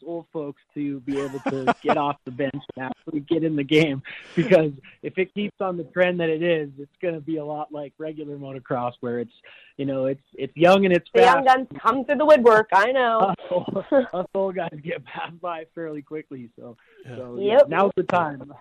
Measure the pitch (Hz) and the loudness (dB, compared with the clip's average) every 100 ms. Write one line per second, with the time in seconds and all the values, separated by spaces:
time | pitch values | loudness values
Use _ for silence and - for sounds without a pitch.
0 | 147 170 160 165 143 139 _ 147 143 139 | -10 -10 -10 -10 -10 -12 _ -8 -6 -6
1 | 123 139 139 135 - 135 127 - 147 151 | -6 -4 -4 -6 -6 -2 -2 -2 0 0
2 | 143 139 - 127 135 143 - - 131 - | 0 -4 -8 -6 -6 -6 -12 -12 -10 -12
3 | - 156 139 165 160 151 139 156 160 135 | -10 -8 -2 -2 0 -2 2 2 2 -2
4 | - - - - 160 175 151 139 - _ | -8 -18 -6 -2 4 4 4 -4 -16 _
5 | 147 185 185 202 208 - 190 175 - 180 | -8 -4 -4 -4 -8 -6 -6 -6 -4 0
6 | 180 180 165 156 175 160 143 135 143 _ | 2 2 -2 0 0 0 -2 -12 -18 _
7 | 180 160 147 160 147 151 151 147 139 - | -6 -6 -6 -6 -6 -8 -8 -10 -12 -12
8 | 156 156 147 143 139 135 - 131 120 - | -12 -10 -12 -12 -12 -12 -6 -4 -4 -6
9 | 123 120 117 _ - - _ - 139 135 | -6 -6 -6 _ -20 -20 _ -8 -4 -2
10 | 131 139 _ - 135 151 170 196 196 175 | -2 -4 _ -12 -8 4 6 6 6 2
11 | - 233 240 269 262 262 262 - 214 269 | 2 4 6 6 4 4 0 -4 0 0
12 | 247 277 302 302 233 214 220 185 226 269 | 0 2 6 6 8 6 6 2 2 2
13 | 240 226 196 175 - 180 - 196 - 277 | 2 2 2 0 -4 -4 -4 -6 0 2
14 | 247 180 180 196 190 185 170 151 160 160 | 2 -4 -6 -4 -4 -4 -8 -10 -10 -10
15 | - 160 156 170 175 160 160 170 160 151 | -10 -12 -12 -10 -10 -10 -12 -12 -10 -12
16 | 143 156 151 131 117 - 120 117 _ - | -12 -14 -12 -16 -16 -18 -20 -20 _ -20
17 | 127 120 123 120 - 254 269 165 196 185 | -18 -16 -12 -4 2 4 6 4 0 0
18 | 170 175 156 143 143 135 | 0 0 -2 -6 -16 -18